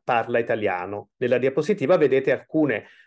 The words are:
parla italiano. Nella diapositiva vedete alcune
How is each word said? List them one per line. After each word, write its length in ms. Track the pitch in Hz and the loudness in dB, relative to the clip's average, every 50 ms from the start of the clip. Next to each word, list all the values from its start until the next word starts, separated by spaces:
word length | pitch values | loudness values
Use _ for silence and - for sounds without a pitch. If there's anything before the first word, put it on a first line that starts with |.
| _ | _
parla 340 | - 127 117 110 - 120 120 | 0 0 0 0 0 0 -2
italiano. 720 | 117 120 117 113 104 98 92 90 90 98 101 104 104 - _ | 0 0 -2 -2 -2 -2 -2 -4 -6 -8 -10 -12 -12 -16 _
Nella 220 | _ 127 120 127 123 | _ -2 0 0 2
diapositiva 580 | 127 135 - 160 147 151 208 202 170 - 185 | 0 0 0 -2 -2 -2 -2 -2 2 2 4
vedete 340 | 175 151 135 131 135 135 156 | 4 4 4 2 2 2 0
alcune 560 | 131 - - _ - 160 151 139 113 101 - - - - - | -2 -2 -4 _ -2 0 0 0 0 -4 -6 -12 -20 -20 -20